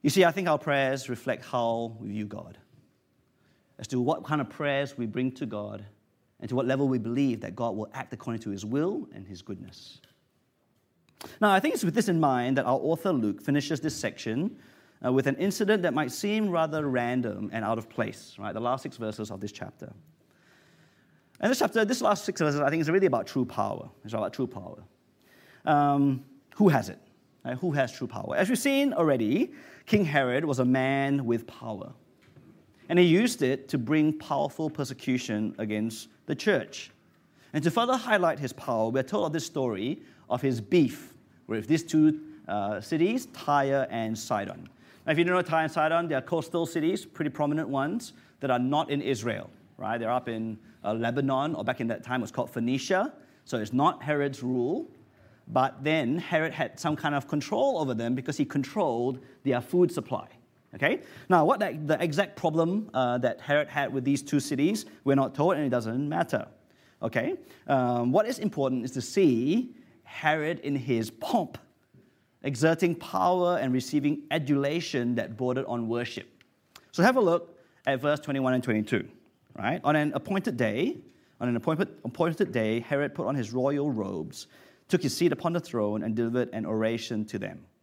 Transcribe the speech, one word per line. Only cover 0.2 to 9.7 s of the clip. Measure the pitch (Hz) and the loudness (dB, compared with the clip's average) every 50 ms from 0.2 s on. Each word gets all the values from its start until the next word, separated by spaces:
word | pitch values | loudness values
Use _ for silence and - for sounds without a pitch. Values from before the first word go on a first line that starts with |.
| 180 | 6
I | 170 | 6
think | 156 196 185 170 | 6 2 0 2
our | 151 143 | 0 0
prayers | - 160 143 139 135 131 135 135 127 - | 2 0 2 2 2 2 0 -2 -4 -8
reflect | 123 113 - 135 117 - - | -8 -6 -4 -4 -4 -4 -6
how | - - 123 117 117 117 117 117 117 113 110 | -4 -2 0 0 0 0 -2 -4 -6 -8 -10
we | 107 104 | -10 -8
view | 101 107 107 | -6 -6 -6
God, | 104 107 104 - 85 98 - _ _ _ - _ _ _ _ _ _ _ _ _ _ _ _ _ _ _ _ _ _ _ - | -6 -8 -12 -14 -16 -18 -20 _ _ _ -20 _ _ _ _ _ _ _ _ _ _ _ _ _ _ _ _ _ _ _ -16
as | 113 - | -12 -4
to | - 123 | -2 -2
what | 123 131 - - - | 0 0 0 -2 -2
kind | - 151 147 | -2 -2 -2
of | 147 147 | -2 -4
prayers | - - 151 143 139 139 143 139 - | -6 -4 -2 0 0 0 -2 -4 -4
we | - 120 | -6 -6
bring | 110 104 127 127 131 | -4 -2 -2 -2 -2
to | 127 - 151 | -2 -4 -8
God, | 113 110 104 104 104 107 107 101 - - _ _ _ _ _ _ _ _ _ | -6 -6 -8 -8 -8 -10 -12 -14 -18 -20 _ _ _ _ _ _ _ _ _
and | - 117 | -8 -4
to | 127 | -2
what | 123 127 | 0 0
level | 123 131 135 143 135 | 2 2 2 2 2
we | 131 127 | 2 0
believe | 104 117 120 135 143 135 117 101 | 0 -2 0 2 2 2 0 -2
that | - - 90 | -6 -10 -6
God | 120 120 117 98 | -4 -4 -4 -2
will | 107 107 - | -4 -8 -8
act | - 131 131 - - | -10 -12 -12 -12 -12
according | - - 120 113 107 | -10 -8 -6 -6 -6
to | - 107 | -6 -6
his | 98 95 98 | -8 -6 -6
will | 107 120 139 156 185 214 311 226 - | -4 -2 0 0 0 -2 -4 -8 -10
and | - - 98 | -14 -18 -16
his | 95 98 87 | -16 -16 -16
goodness. | - - 101 92 - - | -12 -12 -12 -12 -12 -18